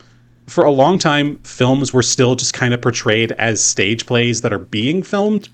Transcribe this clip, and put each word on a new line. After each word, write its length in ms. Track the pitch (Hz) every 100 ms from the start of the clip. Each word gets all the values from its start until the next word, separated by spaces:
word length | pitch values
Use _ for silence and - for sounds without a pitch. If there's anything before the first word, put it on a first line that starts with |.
| _ _ _ _ -
for 180 | -
a 60 | 156
long 280 | 135 143 185
time, 400 | 160 147 143 143
films 540 | - - 127 135 139
were 100 | 127
still 320 | 120 - 123
just 200 | 127 131
kind 180 | - 123
of 80 | 120
portrayed 520 | 123 - - 107 113
as 300 | 123 113 104
stage 440 | - - 98 113 -
plays 340 | 120 120 117
that 120 | 117
are 60 | 98
being 440 | 90 104 123 180
filmed. 460 | - 202 208 214 -